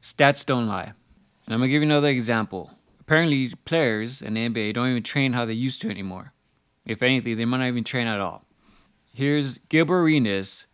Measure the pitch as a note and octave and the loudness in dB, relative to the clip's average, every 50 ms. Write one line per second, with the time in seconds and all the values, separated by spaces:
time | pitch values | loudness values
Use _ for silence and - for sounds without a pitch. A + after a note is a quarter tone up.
0 | _ - - - D3 C#3 D3 - - - C3+ B2 A#2 A2 G2+ F#2+ E2+ - G#2 _ | _ -16 0 4 4 4 4 2 0 -2 0 0 0 -2 -2 -4 -6 -8 -14 _
1 | _ _ _ _ _ _ _ _ _ - A2 A2+ B2 C3 C3+ D3+ D3+ D3+ D3+ D3 | _ _ _ _ _ _ _ _ _ -6 -2 0 0 2 2 2 2 4 4 4
2 | C#3+ D3 C#3 B2+ A#2 A2 A#2+ A2+ G#2+ - - F#2+ E2+ - - _ _ _ _ _ | 4 2 2 0 0 0 0 -2 -2 -4 -6 -10 -10 -12 -18 _ _ _ _ _
3 | - - D#3+ D#3 E3+ E3 C#3+ C3+ C3 B2 - - _ - E3 E3 D#3 B2 A2 G#2+ | -2 2 4 4 4 4 2 0 0 -2 -6 -12 _ -2 0 2 2 2 0 0
4 | A2 A#2 C3 C3+ - A2 G#2+ A2 A2+ A#2 A2+ A2+ G#2+ G#2 G#2+ A#2+ A#2+ B2+ B2+ A#2+ | -2 -6 -8 -10 -8 -4 -4 -2 -2 -2 -2 -2 -4 -2 -2 -2 -2 0 0 -2
5 | G#2+ - - C#3+ C#3 C3+ A#2+ B2 A#2+ A2 A2+ A2+ B2+ C3 B2+ - - A2+ G#2 F#2 | -4 -2 -2 0 0 0 0 -2 -2 -2 -4 -4 -4 -4 -4 -6 -8 -8 -8 -6
6 | G2 F#2+ F#2 F#2+ G2 - _ _ _ _ _ _ _ _ _ _ _ - A2+ G2+ | -8 -10 -10 -10 -14 -18 _ _ _ _ _ _ _ _ _ _ _ -10 -6 0
7 | B2+ B2+ C3 B2+ A2+ A#2 A2+ A2 A#2 A#2 B2 B2+ C3 B2+ B2 A#2+ A2+ - - C3 | 2 2 2 2 0 -2 -2 -2 0 0 0 0 0 -2 -2 -2 -4 -4 -2 -2
8 | A#2+ A#2 A2 G2+ G2+ F2+ - - _ _ _ _ _ _ - _ _ _ _ _ | -2 -2 -2 -2 -4 -4 -6 -10 _ _ _ _ _ _ -20 _ _ _ _ _
9 | _ _ _ A2+ C3+ C#3 D3 D3+ C#3+ C3+ A#2+ - _ _ - D#3 E3 D3+ F3+ F#3 | _ _ _ -2 0 0 2 2 0 -2 -6 -10 _ _ 2 2 4 4 4 4
10 | E3+ D#3+ D#3 D3+ B2 G#2+ G2 G2 F#2+ F#2+ - - - _ | 4 4 4 4 4 2 0 -2 -4 -6 -12 -14 -16 _